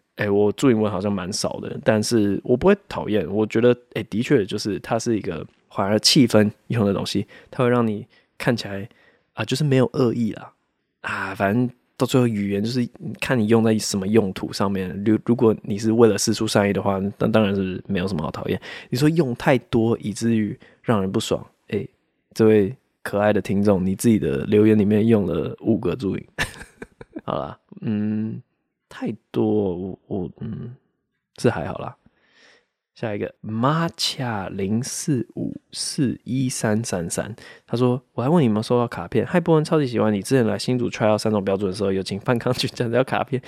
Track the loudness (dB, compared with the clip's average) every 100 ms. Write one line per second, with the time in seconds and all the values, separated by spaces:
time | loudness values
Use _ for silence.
0 | _ -6 0 2 2 2 2 4 2 -2
1 | -2 -4 -4 -6 -6 -6 -8 -4 0 2
2 | 2 2 2 0 0 2 2 0 -2 -8
3 | -2 -2 0 -2 0 4 4 4 _ -8
4 | -4 -4 2 2 2 -4 -4 -6 -2 -4
5 | 0 -2 -2 -8 -10 _ _ -4 0 2
6 | 4 4 6 6 4 0 -4 -2 0 0
7 | -2 -4 -6 -10 -10 -2 0 2 0 -4
8 | -10 _ _ -6 -4 -2 -4 -10 -12 _
9 | _ _ _ -10 -4 -2 2 2 2 2
10 | 0 0 -2 -6 -14 _ _ _ _ _
11 | -10 -8 -8 -2 0 2 0 -4 _ -4
12 | 0 2 2 0 -2 -2 -2 -2 -4 -6
13 | -12 -8 -2 0 4 4 4 2 -2 -4
14 | 2 2 2 -2 -8 -2 -2 -2 -4 -4
15 | 0 0 0 2 2 2 -4 -4 0 6
16 | 6 4 0 -2 0 2 2 2 0 -2
17 | -4 -2 0 2 2 0 -4 -6 -6 -4
18 | -2 -4 -6 -6 -6 -6 -8 -18 -6 0
19 | 2 2 0 0 2 2 2 2 2 0
20 | -2 -4 0 2 0 -6 -16 _ -2 0
21 | 0 -2 -2 -4 -4 _ -8 -6 -6 _
22 | _ _ _ 2 6 6 4 -2 _ _
23 | -6 0 2 2 0 0 2 2 0 0
24 | 2 2 2 -2 2 4 6 6 4 4
25 | 4 4 2 -2 -4 -4 -2 0 0 -4
26 | -4 -6 -8 -10 -10 -10 -20 _ -20 -20
27 | -20 -12 -6 -6 -6 -12 _ -10 -6 -4
28 | -2 -4 -6 -8 -14 _ _ _ _ -10
29 | -10 -10 _ -2 0 2 0 -4 -8 -12
30 | -8 -6 -6 -10 -12 -10 -12 -16 _ _
31 | _ _ _ -2 -2 0 -4 -8 -12 -14
32 | _ _ _ _ _ _ _ _ _ -12
33 | -8 -6 -8 -10 -8 -2 0 0 -2 -4
34 | -6 -4 -6 -6 -6 -6 -2 -2 -4 -6
35 | -2 -2 -2 -6 -8 -8 -12 -10 -8 -2
36 | -2 -2 -4 -2 -2 -2 0 0 0 -4
37 | -4 -6 -6 -10 -18 -20 _ 0 0 0
38 | -4 -4 0 4 4 2 0 0 0 -4
39 | -4 -2 0 0 4 2 4 2 2 2
40 | 2 0 2 2 2 0 -2 -2 -2 0
41 | 2 2 2 0 0 0 0 -2 -2 0
42 | -2 -4 -2 0 0 -2 -4 -4 -2 0
43 | 0 -2 -2 -4